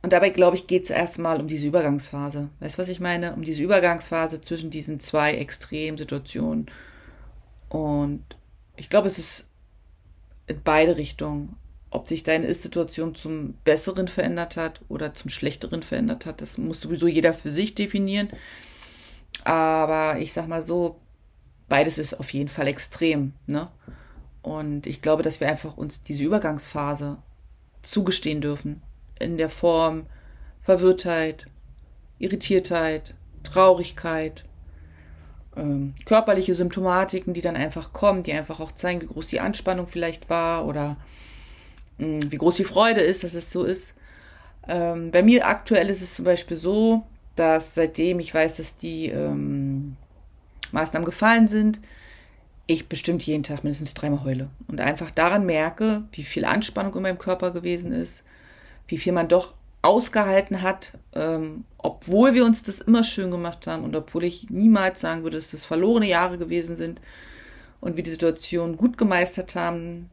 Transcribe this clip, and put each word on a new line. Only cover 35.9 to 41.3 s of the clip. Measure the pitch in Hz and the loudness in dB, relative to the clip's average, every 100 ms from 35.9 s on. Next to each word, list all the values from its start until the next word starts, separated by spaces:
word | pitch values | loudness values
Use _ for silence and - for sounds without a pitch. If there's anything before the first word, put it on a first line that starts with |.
| 135 | -10
körperliche | - 220 220 190 185 | 4 4 6 2 2
Symptomatiken, | 175 175 - 185 180 190 170 - | 0 0 0 2 2 2 -2 -4
die | 170 | -4
dann | 175 165 | -2 -2
einfach | 147 160 151 | -4 -6 -12
kommen, | - 208 190 | 0 2 2
die | 170 | -2
einfach | 151 147 160 | -6 -6 -10
auch | 160 | -10
zeigen, | - 180 175 | -6 -4 -4
wie | - | -6
groß | 156 160 | -10 -6
die | - | -4
Anspannung | 202 202 - 180 175 | -2 -2 -4 -4 -4
vielleicht | 175 170 165 - | -4 -6 -6 -4
war | 170 165 165 151 | -2 0 -2 -4
oder, | 147 147 147 - - - | -4 -4 -6 -14 -20 -20